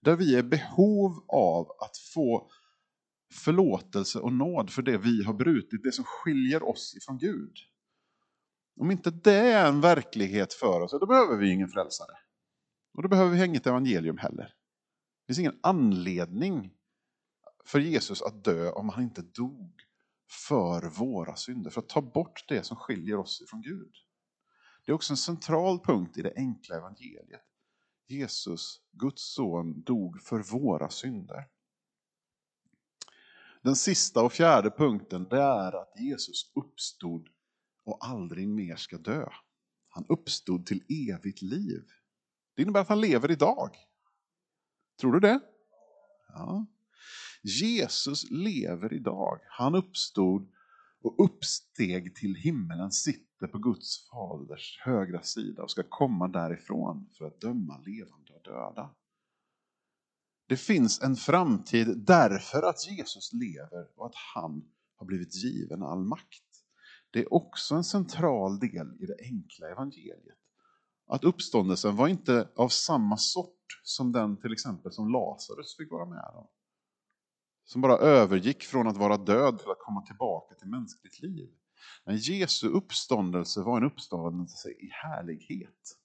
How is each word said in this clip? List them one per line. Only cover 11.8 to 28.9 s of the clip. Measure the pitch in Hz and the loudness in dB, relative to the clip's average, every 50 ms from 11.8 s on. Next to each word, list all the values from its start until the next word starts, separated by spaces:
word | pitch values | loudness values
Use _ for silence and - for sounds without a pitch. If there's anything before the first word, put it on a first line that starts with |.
| 92 73 - - - - - - _ _ _ _ _ _ _ _ _ _ _ _ _ _ _ | -4 -4 -6 -12 -12 -14 -20 -20 _ _ _ _ _ _ _ _ _ _ _ _ _ _ _
Och | - 151 | -4 0
då | 185 | 4
behöver | 196 185 190 180 175 | 6 6 6 6 6
vi | 175 190 | 4 4
inget | 180 165 127 - | 4 2 0 2
evangelium | 131 123 127 135 131 113 87 82 80 78 - | 2 2 2 2 2 0 0 0 -2 -4 -2
heller. | - - - - - | -4 -6 -6 -8 -12
Det | - _ _ _ _ _ _ _ _ _ _ _ _ _ _ _ | -14 _ _ _ _ _ _ _ _ _ _ _ _ _ _ _
finns | _ 127 143 | _ -2 0
ingen | 180 151 - - _ | 0 -2 -2 0 _
anledning | 147 190 175 135 110 98 90 87 92 90 87 87 85 87 104 151 196 190 143 98 92 _ _ _ _ _ _ _ _ _ _ _ _ _ _ _ - _ _ _ | 2 4 6 6 4 4 4 0 -2 -2 -2 -4 -4 -2 -2 -2 -2 -2 -4 -6 -8 _ _ _ _ _ _ _ _ _ _ _ _ _ _ _ -20 _ _ _
för | - - 147 | 0 2 2
Jesus | 143 165 160 123 - - 101 92 - | 2 4 2 0 0 -2 -8 -6 -6
att | - 107 107 98 | -6 -8 -4 0
dö | 113 87 82 85 87 | 0 0 2 0 -2
om | - - 104 107 | -4 -4 -6 -6
han | 98 110 127 | -4 -4 -6
inte | 120 120 - 85 | -6 -6 -10 -14
dog | - _ - 120 127 143 - - 87 _ _ - _ _ _ _ _ _ _ _ _ - - - - | -14 _ -8 -8 -8 -8 -12 -18 -20 _ _ -20 _ _ _ _ _ _ _ _ _ -20 -18 -6 0
för | 147 127 95 85 87 85 85 | 0 2 2 2 0 -2 -4
våra | 85 78 87 113 131 127 95 82 - - | -6 -6 -6 -4 -4 -4 -6 -6 -8 -8
synder, | - - - 127 127 98 - | -10 -10 -10 -8 -10 -10 -8
för | - 120 | -8 -10
att | 110 _ | -10 _
ta | - 156 143 | -2 -2 -2
bort | 123 - 151 175 - _ - - - | -2 -4 -4 -4 -4 _ -20 -10 -4
det | 151 110 - | -4 -4 -4
som | - 117 | -6 -12
skiljer | - - - 117 92 80 98 104 | -12 -6 -6 -6 -6 -4 -4 -4
oss | 101 95 - - - - | -4 -4 -6 -10 -12 -12
ifrån | - - 110 110 | -16 -16 -14 -12
Gud. | 131 185 190 - - _ - _ _ _ _ _ _ _ _ _ _ _ _ _ _ _ _ _ | -12 -12 -14 -14 -18 _ -20 _ _ _ _ _ _ _ _ _ _ _ _ _ _ _ _ _
Det | - 143 | -2 -2
är | |
också | 160 - - 147 | 0 0 -2 -2
en | |
central | 131 - - 170 165 - - 160 160 175 190 185 175 | -2 -2 -4 -4 -6 -2 0 0 2 2 2 0 0
punkt | - - 139 104 90 82 - - | 0 0 2 2 0 -4 -6 -6
i | 85 | -6
det | 95 - | -6 -4
enkla | - 131 131 117 - _ - 87 | -4 -4 -4 -4 -8 _ -10 -10
evangeliet. | 80 82 92 104 _ - - 87 - 80 82 92 110 _ _ _ _ _ _ _ _ _ _ _ _ _ | -10 -10 -12 -18 _ -20 -20 -20 -20 -20 _ -20 -20 _ _ _ _ _ _ _ _ _ _ _ _ _
Jesus, | _ 127 143 139 120 - - - 98 87 82 - - - - _ _ | _ -8 -6 -6 -6 -6 -8 -6 -6 -8 -8 -8 -12 -12 -16 _ _